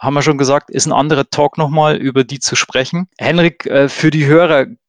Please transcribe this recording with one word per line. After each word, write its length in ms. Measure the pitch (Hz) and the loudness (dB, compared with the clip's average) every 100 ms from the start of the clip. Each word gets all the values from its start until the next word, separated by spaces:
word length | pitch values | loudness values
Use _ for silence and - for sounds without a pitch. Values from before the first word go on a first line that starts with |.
haben 140 | 135 | -4
wir 80 | 143 | 0
schon 140 | 143 139 | 0 0
gesagt, 320 | 135 143 - | 0 0 -2
ist 180 | - 156 | -6 -2
ein 60 | |
anderer 380 | 123 147 147 135 | 0 0 0 -2
Talk 280 | - 147 - | -2 -2 -2
nochmal, 380 | 151 156 151 - | -2 0 0 0
über 280 | 135 127 | -2 -2
die 160 | 123 139 | -2 -4
zu 160 | - 120 | -4 -4
sprechen. 500 | 131 127 131 170 180 - | -2 -4 -4 -6 -8 -6
Henrik, 480 | 120 170 170 - - | -2 2 0 -2 -2
äh, 220 | 131 139 | 0 0
für 220 | - 156 | 2 0
die 160 | 156 143 | 2 4
Hörer, 400 | 156 170 147 127 - | 4 4 2 0 -6